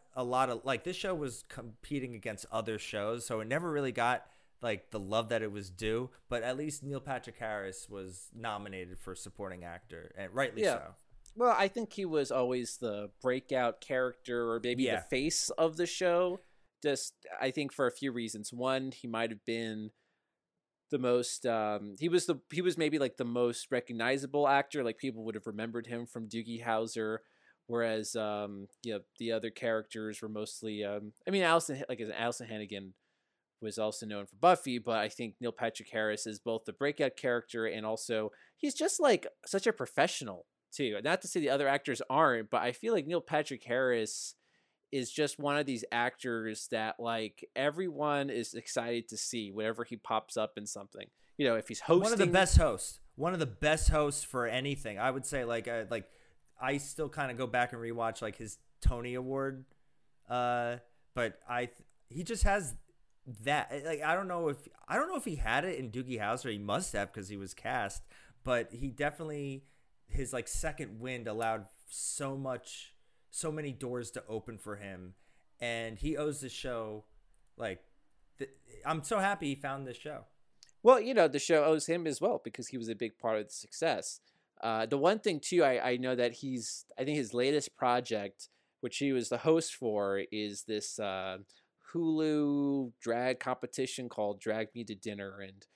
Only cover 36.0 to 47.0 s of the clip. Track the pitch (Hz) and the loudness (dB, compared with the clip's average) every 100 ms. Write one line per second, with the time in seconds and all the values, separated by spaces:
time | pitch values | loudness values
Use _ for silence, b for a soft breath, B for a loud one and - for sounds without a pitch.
36 | 107 107 113 104 120 113 - 101 143 147 | 0 0 -4 -6 -4 -4 -4 -2 -2 2
37 | 139 - 131 120 - 120 110 101 107 110 | 0 2 0 0 0 -2 -2 -2 -2 -4
38 | - 110 107 b b _ 294 - 339 - | -2 -2 -2 b b _ -2 0 0 4
39 | 294 196 - - - 196 226 - 127 - | 6 6 2 -12 -4 0 2 0 0 2
40 | 151 - 120 90 - _ _ - 127 104 | 2 2 -6 -10 -14 _ _ -4 -2 0
41 | 127 185 196 180 143 139 139 143 - 120 | 0 0 0 -2 2 2 4 2 0 -4
42 | - 135 156 117 110 123 123 123 220 208 | 0 6 6 4 2 0 0 0 0 0
43 | 143 170 - 151 147 127 - 123 127 120 | 2 -2 2 0 0 -4 -2 2 4 2
44 | 107 - - - _ _ _ _ _ 139 | 0 -4 -10 -12 _ _ _ _ _ -4
45 | 120 - 147 - 147 143 135 120 - 120 | -2 0 0 0 0 2 2 -2 0 2
46 | 123 - 131 117 110 107 - 113 107 - | 2 0 -4 -2 -4 -6 -4 -2 -2 -4